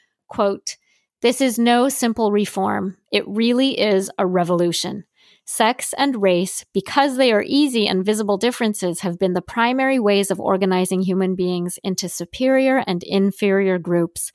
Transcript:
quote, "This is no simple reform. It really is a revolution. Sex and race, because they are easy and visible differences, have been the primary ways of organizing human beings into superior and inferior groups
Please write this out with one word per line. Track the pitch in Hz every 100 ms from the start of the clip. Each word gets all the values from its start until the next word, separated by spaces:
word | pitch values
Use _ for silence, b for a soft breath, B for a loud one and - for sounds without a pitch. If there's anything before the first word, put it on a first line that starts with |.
| _ _ -
quote, | - 202 196 - - _ _ _ _
"This | 233 254
is | 262 226
no | 233 240 269
simple | - 240 226 214
reform. | 208 202 196 196 208 190 - _
It | 208 -
really | 208 226 247 269 -
is | 214 190 196 -
a | 190
revolution. | 185 175 175 175 160 185 202 - b b b
Sex | - - 226 254 - -
and | 277 240
race, | 196 175 185 - -
because | 196 - 277 277 254
they | 262
are | 208 -
easy | 277 294 233 208
and | 185
visible | 190 220 208 190
differences, | 233 - 226 208 180 160
have | 180 175
been | 190
the | 180
primary | - 233 233 262 269 262
ways | 208 202 196
of | 185
organizing | - 190 190 185 185 190
human | 190 185 190
beings | 185 180 180 175 -
into | 190 180 180
superior | - 175 - 262 262 269 262 208
and | 175
inferior | - 196 196 - 202 196 190 180
groups | 170 170 165 - -